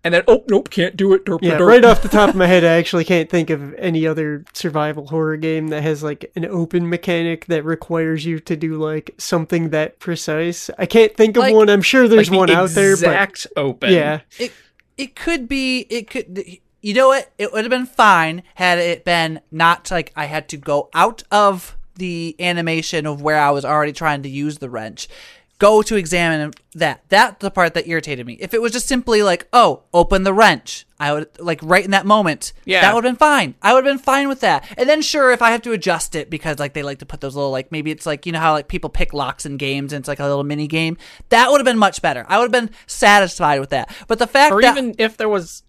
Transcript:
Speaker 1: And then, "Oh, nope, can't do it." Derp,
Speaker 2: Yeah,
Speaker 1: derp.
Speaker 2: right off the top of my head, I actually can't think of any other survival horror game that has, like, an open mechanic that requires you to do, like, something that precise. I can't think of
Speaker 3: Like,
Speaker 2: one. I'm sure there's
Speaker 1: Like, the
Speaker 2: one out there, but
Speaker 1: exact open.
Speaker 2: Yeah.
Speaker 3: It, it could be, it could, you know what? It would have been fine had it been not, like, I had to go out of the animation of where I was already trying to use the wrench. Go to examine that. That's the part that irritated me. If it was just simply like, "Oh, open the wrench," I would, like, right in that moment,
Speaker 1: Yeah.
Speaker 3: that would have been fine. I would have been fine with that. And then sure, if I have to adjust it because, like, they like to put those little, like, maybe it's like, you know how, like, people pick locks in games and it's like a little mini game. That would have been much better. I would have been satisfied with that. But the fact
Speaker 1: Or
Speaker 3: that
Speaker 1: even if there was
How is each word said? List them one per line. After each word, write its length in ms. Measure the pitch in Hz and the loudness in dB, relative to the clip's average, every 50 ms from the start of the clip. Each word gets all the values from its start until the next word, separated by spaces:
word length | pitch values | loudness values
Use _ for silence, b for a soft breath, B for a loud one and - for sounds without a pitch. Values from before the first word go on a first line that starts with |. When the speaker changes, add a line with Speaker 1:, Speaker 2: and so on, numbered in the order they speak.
| _ | _
Speaker 1:
And 100 | 170 170 | 0 0
then, 80 | 175 - | 2 4
"Oh, 160 | - 220 - - | 4 4 4 2
nope, 220 | - 208 196 - - | 0 0 0 0 -2
can't 260 | - 196 170 185 - | -4 -2 -2 -2 -2
do 180 | - 196 196 190 | -2 2 2 2
it." 120 | 190 196 | 2 0
Derp, 140 | 202 180 160 | -4 -6 -2
Speaker 2:
Yeah, 160 | - 170 160 | 0 0 2
Speaker 1:
derp. 100 | - 180 | 4 6
Speaker 2:
right 160 | 196 233 247 233 | 8 8 8 8
off 200 | 233 214 - - | 8 6 6 2
the 40 | 202 | 2
top 200 | - 208 208 196 | 4 4 4 4
of 60 | - | 4
my 100 | 190 185 | 2 2
head, 180 | 175 185 180 170 | 4 4 4 4
I 100 | 170 165 | 4 4
actually 320 | 170 165 - - 175 160 | 2 0 0 -2 -4 0
can't 220 | - 185 170 160 | 0 0 0 0
think 220 | 156 - 170 165 - | 0 -2 -2 0 -2
of 240 | 160 143 143 139 - | -4 -6 -6 -14 -12
any 320 | - 190 180 165 160 160 | -6 -4 -4 -2 0 -2
other 400 | 160 156 160 156 151 151 147 160 _ _ | -2 -2 -4 -6 -6 -8 -10 -14 _ _
survival 540 | - - 170 147 156 151 151 151 151 143 | -8 -8 -4 -2 -2 -4 -4 -4 -8 -10
horror 280 | 139 160 160 160 156 156 | -6 -6 -4 -4 -4 -4
game 340 | 156 160 160 160 160 156 156 | -4 -4 -4 -4 -4 -4 -6
that 120 | 151 151 | -6 -4
has, 220 | 147 160 156 143 156 | -4 -4 -4 -4 -6
like, 280 | 151 147 - - - _ | -8 -8 -10 -14 -14 _
an 100 | 175 165 | -8 -8
open 420 | 170 202 175 165 165 - 175 170 | -6 -4 -6 -6 -2 -2 -4 -2
mechanic 600 | 170 170 170 170 190 175 170 165 170 165 165 - | -2 -6 -6 -4 -4 -4 -2 -2 -4 -6 -8 -6
that 180 | - 160 156 147 | -4 -4 -4 -2
requires 580 | 160 165 160 - - 170 165 160 160 160 156 147 | -4 -6 -6 -6 -6 -4 -2 -2 -2 -4 -4 -4
you 160 | 170 165 156 | -6 -8 -8
to 140 | _ - 170 | _ -8 -6
do, 200 | 151 165 160 160 | -6 -6 -6 -6
like, 380 | 156 156 156 156 156 - - - | -6 -6 -6 -6 -8 -10 -12 -16
something 540 | _ - - 185 170 156 - 180 165 165 156 | _ -8 -4 -4 -4 -2 -2 -4 -4 -2 -2
that 260 | 156 151 156 - _ _ | -2 -4 -4 -4 _ _
precise. 720 | - 185 170 160 - - 156 156 165 175 170 - - - - | -10 -10 -8 -8 -6 -6 -4 -4 -4 -4 -6 -8 -12 -14 -8
I 80 | - 175 | -8 -6
can't 300 | 175 - 226 220 214 - | 2 4 4 4 4 4
think 180 | - 220 220 208 | 2 2 4 4
of 40 | 240 | 2
Speaker 3:
Like, 140 | 254 262 220 | 2 4 6
Speaker 2:
one. 140 | 220 214 202 | 6 6 6
I'm 120 | 202 202 | 4 2
sure 260 | 180 - - 262 247 | 2 2 4 4 6
there's 220 | 226 226 220 208 170 | 6 6 4 4 4
Speaker 1:
Like, 40 | 196 | 2
the 40 | |
Speaker 2:
one 120 | 190 185 165 | 2 4 4
out 180 | 165 170 185 180 | 4 2 2 0
there, 220 | 165 196 196 196 196 | 0 2 4 4 2
but 120 | 180 175 165 | 2 2 0
Speaker 1:
exact 380 | 151 190 196 190 - - - - - | 2 0 -2 -2 -6 -16 -16 -10 -6
open. 340 | 151 143 139 120 _ - - | -4 -4 -4 -4 _ 0 2
Speaker 2:
Yeah. 280 | 185 165 147 147 151 147 _ B B | 2 2 2 0 -4 -6 _ B B
Speaker 3:
It, 140 | B 240 240 B B B B B _ _ _ _ | B -10 -10 B B B B B _ _ _ _
it 200 | - 277 254 _ | -14 -14 -14 _
could 340 | - - 330 339 294 240 226 | -10 -6 -4 -4 -4 -4 -6
be, 380 | 277 269 262 262 254 254 - _ | -6 -4 -2 -2 -4 -4 -6 _
it 180 | 220 240 220 | -8 -8 -8
could, 320 | _ - 262 208 - 185 196 - 175 185 _ _ _ _ _ - | _ -12 -12 -12 -10 -12 -14 -14 -14 -18 _ _ _ _ _ -8
you 100 | 208 208 | -2 0
know 140 | 247 262 | 4 4
what? 240 | 262 269 269 - _ _ - | 4 4 2 -2 _ _ -8
It 120 | 208 - | -8 -4
would 120 | - 214 220 | -4 -6 -2
have 80 | 226 | -2
been 160 | 254 254 254 | -4 -4 -4
fine 560 | 247 _ - 233 208 190 170 160 160 160 175 - _ _ | -6 _ 2 4 6 6 4 2 -2 -4 -8 -14 _ _
had 240 | - 185 180 175 | -2 0 0 0
it 280 | 175 175 170 170 - _ | 0 -2 -4 -4 -4 _
been 360 | 180 175 170 165 160 160 - _ _ | -2 -2 0 -2 -4 -6 -10 _ _
not, 380 | 156 160 165 170 170 - _ - | -2 2 2 2 2 0 _ -6
like, 240 | 190 170 156 - _ | -6 -6 -6 -6 _
I 100 | 156 151 | -10 -10
had 220 | 143 156 156 151 - | -6 -8 -10 -8 -10
to 80 | - | -16
go 320 | 143 139 151 147 147 170 _ - | -12 -6 -4 -2 -2 -4 _ 0
out 300 | 165 180 226 226 - - _ | 0 0 0 0 -8 -8 _
of 440 | 208 208 208 196 190 180 - - - - - - _ | 0 2 2 2 0 -2 -10 -14 -16 -16 -16 -16 _
the 400 | 180 185 180 175 170 165 165 - - | -12 -10 -8 -8 -8 -10 -10 -10 -6
animation 680 | 175 180 175 170 165 165 160 160 156 - - 160 147 | -6 -4 -4 -4 -4 -4 -4 -4 -6 -4 -6 -6 -6
of 160 | 151 147 143 143 | -6 -8 -6 -4
where 160 | 151 151 151 | -2 0 2
I 100 | 147 143 | 2 2
was 160 | 143 143 139 | 0 0 -2
already 260 | 127 151 151 151 151 | -2 -2 -2 -2 -2
trying 300 | 139 - 165 156 147 139 | -6 -4 -4 -4 -4 -4
to 80 | 139 139 | -8 -10
use 300 | 135 139 143 151 147 147 | -8 -6 -6 -6 -8 -10
the 100 | 143 123 | -14 -12
wrench. 380 | 123 113 110 107 - - - B B B B B B B B B _ | -12 -12 -12 -12 -14 -16 -18 B B B B B B B B B _
Go 240 | _ 202 208 220 214 214 | _ 4 4 4 4 2
to 120 | - 226 | 0 -4
examine 560 | 202 175 156 180 175 170 165 160 151 151 151 - _ _ _ _ | -4 -4 -2 -4 -2 -2 -2 -2 -4 -6 -8 -10 _ _ _ _
that. 300 | 160 165 147 127 _ _ | -4 -4 -4 -4 _ _
That's 300 | _ 190 202 247 240 196 _ | _ 2 4 4 2 -2 _
the 100 | - 196 | -10 -6
part 260 | - 190 175 165 - | -2 0 0 0 0
that 120 | 170 - | -4 -6
irritated 400 | 165 165 160 151 156 143 123 117 | -4 -6 -6 -6 -6 -10 -10 -10
me. 60 | 120 117 - | -16 -14 -14
If 120 | - 185 - | -10 -4 -4
it 80 | 226 | -2
was 120 | 233 233 214 | -2 -2 -4
just 160 | 247 - - | -4 -4 -2
simply 340 | 269 247 247 - 226 214 208 | -4 -4 0 0 2 2 4
like, 240 | 196 175 180 - _ - | 2 0 -2 -4 _ 2
"Oh, 300 | 247 226 175 135 - _ _ - | 4 4 4 0 -4 _ _ 2
open 300 | 175 170 - 196 190 190 | 2 2 4 2 0 0
the 100 | 196 190 | 0 4
wrench," 520 | 208 226 202 165 120 _ - - - - _ _ _ | 6 4 4 4 2 _ -14 -16 -16 -16 _ _ _
I 140 | 147 147 147 | -4 -4 -4
would, 140 | 151 156 156 _ - | -4 -6 _ _ -10
like, 220 | 170 175 160 143 160 | -6 -6 -6 -6 0
right 220 | 156 175 196 185 | 2 2 2 2
in 60 | 196 | 2
that 140 | 202 196 175 | -2 0 2
moment, 460 | 196 208 220 202 - 285 - - - - - _ | 4 2 2 2 0 -4 -6 -10 -16 -16 -16 _
Speaker 1:
Yeah. 160 | - 190 185 | -2 2 4
Speaker 3:
that 120 | 180 196 214 | 4 4 4
would 120 | 233 226 | 2 0
have 80 | 254 247 | 0 2
been 40 | |
fine. 380 | - 311 302 294 262 185 131 - _ | 2 2 4 4 2 0 -2 -6 _
I 120 | - 202 247 | 2 4 4
would 120 | 262 262 | 4 4
have 100 | 277 269 | 2 -2
been 80 | 254 - | -2 -2
fine 240 | 277 262 277 277 | 0 0 0 0
with 140 | 277 269 262 | -2 -4 -2
that. 240 | - 196 160 135 B B 202 | 0 0 0 0 B B -6
And 120 | - 240 269 | -2 2 2
then 120 | 302 311 | 2 2
sure, 300 | 302 - - 302 269 247 | 0 -2 0 2 4 2
if 100 | 240 240 | 4 4
I 100 | 240 226 | 2 2
have 100 | 233 233 | 2 0
to 100 | 220 247 | -4 -6
adjust 420 | 226 190 - 185 170 160 - - - | -6 -4 -2 -4 -4 -4 -6 -8 -8
it 160 | 160 143 - | -10 -10 -8
because, 300 | 170 143 - 165 147 123 | -12 -10 -8 -8 -6 -6
like, 140 | 147 139 139 | -8 -8 _
they 100 | 156 143 | -10 -10
like 160 | 143 139 - | -10 -12 -14
to 60 | 147 | -16
put 160 | - - 135 | -18 -14 -12
those 160 | - 139 131 | -12 -10 -6
little, 140 | 143 143 139 | -6 -6 -4
like, 200 | 135 131 131 _ | -4 -6 -8 _
maybe 180 | - 156 147 156 | -10 -8 -6 -6
it's 160 | 156 156 - | -8 -6 -6
like, 200 | 165 151 147 - | -8 -8 -6 -6
you 80 | 175 165 | -8 -6
know 60 | 156 | 0
how, 100 | 160 160 | 0 0
like, 160 | 156 151 139 | 0 0 -4
people 220 | - - 170 - 156 | -6 -8 -8 -8 -4
pick 240 | - - - - - | -2 0 -2 0 -2
locks 320 | 143 135 123 - - - | -6 -6 -6 -8 -10 -12
in 100 | 143 143 | -12 -10
games 380 | 135 143 139 139 139 139 143 147 | -8 -6 -6 -6 -6 -6 -8 -10
and 80 | 143 | -10
it's 80 | 127 - | -8 -10
like 100 | 143 - | -8 -6
a 80 | 143 | -4
little 160 | 143 143 139 139 | -4 -2 -2 -4
mini 240 | 143 147 147 151 | -4 -6 -6 -6
game. 300 | 147 160 160 165 160 170 B B B B B B _ | -4 -4 -2 -2 -4 -6 B B B B B B _
That 200 | 233 226 247 262 | 4 4 6 4
would 120 | 285 285 | 4 2
have 40 | 240 | 2
been 120 | 262 240 | 2 2
much 240 | 220 214 190 - - | 2 2 0 0 -2
better. 240 | - 165 135 123 113 | -4 -4 -4 -4 -4
I 100 | - 185 | -2 0
would 140 | 214 240 240 233 | 0 2 2 0
have 120 | 247 233 | -2 -2
been 60 | 220 b b b | -4 b b b
satisfied 760 | - - - - 208 202 208 196 175 - - 175 147 147 139 | -16 -4 2 4 6 6 6 4 0 -2 -2 0 0 0 0
with 80 | 135 139 | -2 -4
that. 200 | 147 131 - B B B B - | -6 -6 -6 B B B B -6
But 100 | 226 220 | -2 -2
the 80 | 240 | -2
fact 240 | 226 - 269 285 302 | 0 2 4 4 4
Speaker 1:
Or 100 | 196 208 | 4 4
Speaker 3:
that 160 | 247 240 240 | 4 4 4
Speaker 1:
even 160 | 277 262 240 - | 2 -4 -6 -4
if 180 | - 220 220 220 | -4 -4 -4 -4
there 140 | _ 220 214 | _ -4 -2
was 340 | 208 196 170 - - - _ | -2 -2 -4 -8 -16 -20 _